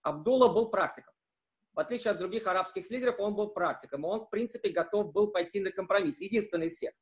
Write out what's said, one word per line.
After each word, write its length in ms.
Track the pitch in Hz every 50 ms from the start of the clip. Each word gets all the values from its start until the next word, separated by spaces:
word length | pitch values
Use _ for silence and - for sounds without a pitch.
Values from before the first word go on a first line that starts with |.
Абдулла 460 | - 151 147 151 156 220 262 262 247 220
был 200 | 175 214 233 226
практиком. 420 | 202 196 170 - - - - - _ _ _ _ _ _ _ _ _ _ _ _ _
В 60 | -
отличие 300 | 156 - 240 233 - 220
от 60 | 202 160
других 280 | 180 185 196 226 214
арабских 440 | 190 180 185 180 - - 190 175 -
лидеров, 260 | 226 254 247 247 - -
он 160 | 202 214 202
был 140 | 202 208 208
практиком, 540 | - 180 175 156 127 - - - - 143 151
и 40 | 170
он, 120 | 202 220
в 100 | 220 -
принципе, 400 | - 214 240 226 - 233 - 196
готов 420 | 165 175 - - - 208 208 165
был 160 | - 202 208 208
пойти 320 | 208 180 175 170 - 202
на 120 | 190 190
компромисс, 480 | - 190 190 - 190 202 190 151 139 -
единственный 460 | 180 196 220 226 202 - - 170 160
из 100 | 165 165
всех. 160 | - - - _ _